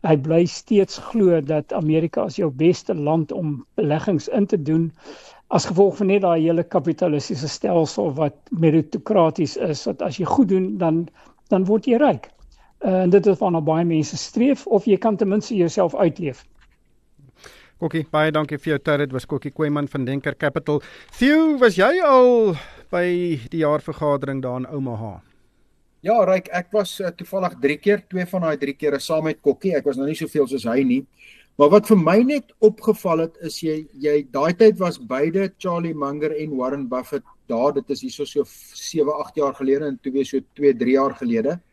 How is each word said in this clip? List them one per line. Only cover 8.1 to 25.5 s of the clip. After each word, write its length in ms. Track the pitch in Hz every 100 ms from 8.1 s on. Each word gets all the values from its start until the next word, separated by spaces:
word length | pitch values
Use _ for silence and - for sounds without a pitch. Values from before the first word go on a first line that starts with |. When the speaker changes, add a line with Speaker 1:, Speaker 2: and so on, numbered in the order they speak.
Speaker 1:
wat 200 | 135 151 - _
meritocraties 1040 | 196 160 160 151 - - 214 165 156 151 -
is, 260 | 190 147
dat 180 | - -
as 160 | 175 135
jy 80 | 170
goed 220 | - 214
doen, 280 | 190 185 208
dan, 300 | 165 165 170 _ - _ _
dan 180 | 196 190
word 200 | 214 240
jy 120 | 240
ryk. 320 | 285 147 - _ - _ _ _
Eh, 240 | - 185
en 60 | 185
dit 160 | 196 202
is 120 | 190
waarna 220 | 196 170
baie 240 | 151 160 170
mense 320 | 160 147 -
streef, 500 | - - 254 269 -
of 180 | 208 202
jy 120 | 190
kan 180 | 226 202
ten 120 | 202
minste 260 | 208 - 214
jouself 400 | 170 - 175 -
uitleef. 480 | 180 - 165 123 _ _ _ _ _ _ _ _ - _ - - - _
Speaker 2:
Kokkie, 280 | 165 165 147
baie 200 | 156 156
dankie 260 | 151 151 147
vir 160 | -
jou 60 | 147
tyd. 180 | - 147
Dit 120 | 143
was 140 | 131 -
Kokkie 260 | 143 147
Kooiman 360 | - 151 147 143
van 180 | 143 127
Denker 300 | 139 147 139
Capital. 460 | 151 156 147 147 - - - -
Theo, 380 | 247 302 320 285
was 160 | 240 175
jy 260 | 202 359
al 520 | 320 262 254 240 220 160 - - -
by 480 | 180 175 180 175 151 117
die 80 | 151
jaarvergadering 840 | 151 151 156 147 151 143 135 135
daar 160 | 131 123
in 100 | 127
Omaha? 540 | 151 135 110 110 92 _ _ _